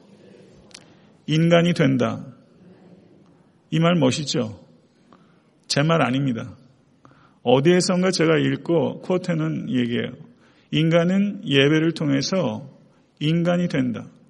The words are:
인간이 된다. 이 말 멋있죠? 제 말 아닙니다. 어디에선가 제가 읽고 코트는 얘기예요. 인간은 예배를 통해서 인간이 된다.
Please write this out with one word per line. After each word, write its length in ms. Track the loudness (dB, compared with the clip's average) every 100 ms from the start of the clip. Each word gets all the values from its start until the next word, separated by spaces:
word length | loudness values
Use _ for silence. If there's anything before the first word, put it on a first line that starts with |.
| _ -20 -20 -20 -20 -20 -20 -20 -20 _ _ _ -4
인간이 480 | 0 4 4 2
된다. 500 | 0 0 0 -2 -4 -12 -20 _ _ -20 -20 -20 -20 -20 _ _ _ _ _ _
이 80 | 0
말 160 | 2 4
멋있죠? 680 | 2 0 -4 -4 -6 -8 -20 _ _ _ _ -20 _ _ _ _ -6
제 140 | -2
말 220 | 0 2
아닙니다. 520 | 0 0 -2 -4 -8 -16 _ _ _ _ -20 _ _ _
어디에선가 680 | 2 4 6 4 4 0 0
제가 260 | 2 2 2
읽고 640 | 2 -2 0 0 0 -4
코트는 680 | -4 -4 -2 -4 -4 -6 -4
얘기예요. 400 | -2 -2 -4 -6 -10 -20 _ _ _ _
인간은 720 | -2 2 2 2 0 -2 -4 0
예배를 480 | 2 4 4 0
통해서 760 | -2 -2 -2 -2 -4 -4 -6 -12 -20 _ _ _ -6
인간이 480 | -2 0 0 0 -2
된다. 380 | -2 -4 -6 -12 -20 _